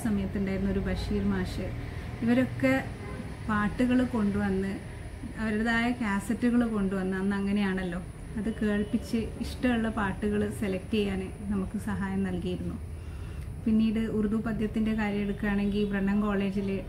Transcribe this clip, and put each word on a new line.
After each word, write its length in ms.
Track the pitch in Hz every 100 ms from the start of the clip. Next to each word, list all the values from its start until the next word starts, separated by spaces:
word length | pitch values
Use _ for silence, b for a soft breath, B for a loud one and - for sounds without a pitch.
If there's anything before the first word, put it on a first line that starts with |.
സമയത്തുണ്ടായിരുന്ന 640 | 233 202 190 202 196 190 196
ഒരു 80 | 190 190
ബഷീർ 380 | 180 - 208 196
മാഷ്, 340 | 190 185 - 185 - B B B -
ഇവരൊക്കെ 500 | 226 240 247 - 262 269 - - - - - - -
പാട്ടുകൾ 500 | 208 208 - 247 254 247
കൊണ്ടുവന്ന് 580 | 233 202 202 202 190 196 196 - - - - - -
അവരുടേതായ 500 | 220 214 233 226 240 240
കാസറ്റുകൾ 640 | 220 196 196 214 240 240 233 214
കൊണ്ടുവന്ന്, 400 | 190 190 185 190
അന്ന് 160 | 196 202
അങ്ങനെയാണല്ലോ, 600 | 196 202 196 185 185 175 - - - 226
അത് 100 | 208 220
കേൾപ്പിച്ച് 600 | 214 208 208 233 - 233 214 -
ഇഷ്ടമുള്ള 460 | 240 - 247 233 226 220
പാട്ടുകൾ 420 | 196 185 208 208 208 -
select 360 | 208 185 - 220
ചെയ്യാൻ 240 | 202 190 185 - 202
നമുക്ക് 260 | 202 190 208 220
സഹായം 340 | 185 190 190 190
നൽകിയിരുന്നു. 500 | 180 180 175 175 175 - - B B B B B -
പിന്നീട് 360 | 226 220 220 220 220 214
ഉറുദു 220 | 208 220
പദ്യത്തിൻ്റെ 480 | 226 208 214 220 214 220
കാര്യം 240 | 208 202
എടുക്കുകയാണെങ്കിൽ 580 | 202 202 214 202 202 202 202
ബ്രണ്ണൻ 260 | 196 196 208
കോളേജിൽ 480 | 208 196 196 202 196 196